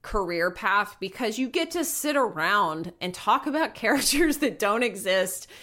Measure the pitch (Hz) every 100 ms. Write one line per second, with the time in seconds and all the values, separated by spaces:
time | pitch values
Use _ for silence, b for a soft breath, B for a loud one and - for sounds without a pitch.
0 | - 214 180 170 175 175 214 202 208 -
1 | 190 - 233 220 262 349 330 349 294 -
2 | 294 285 226 156 165 202 175 160 170 -
3 | 180 180 - 254 285 294 320 - 220 277
4 | 214 285 330 285 285 - 208 220 247 190
5 | 196 185 185 - - B